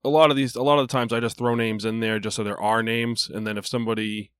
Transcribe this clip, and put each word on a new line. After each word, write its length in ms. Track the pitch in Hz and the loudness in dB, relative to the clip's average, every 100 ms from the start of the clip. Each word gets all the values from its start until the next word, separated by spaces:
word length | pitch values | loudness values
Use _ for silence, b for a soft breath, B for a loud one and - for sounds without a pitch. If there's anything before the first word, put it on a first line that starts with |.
a 60 | 135 | 2
lot 220 | 156 156 | 6 6
of 40 | 139 | 6
these, 180 | 131 117 | -2 0
a 80 | |
lot 160 | 135 147 | 2 2
of 80 | 131 | 2
the 40 | |
times 220 | 131 117 | 0 0
I 80 | 120 | 0
just 160 | 117 - | -2 -2
throw 180 | 120 117 | 0 0
names 300 | 113 104 110 | 0 -2 -4
in 160 | 113 | -2
there 180 | 113 110 | -2 -2
just 160 | 104 - | -2 -4
so 80 | |
there 160 | 101 101 | -4 -2
are 240 | 104 110 | 0 2
names, 460 | 113 117 117 117 - | 2 0 -2 -2 -4
and 140 | - 110 | -6 -6
then 100 | 104 | -6
if 80 | - | -4
somebody 680 | 123 113 110 110 107 98 _ | -4 -2 -2 -4 -6 -10 _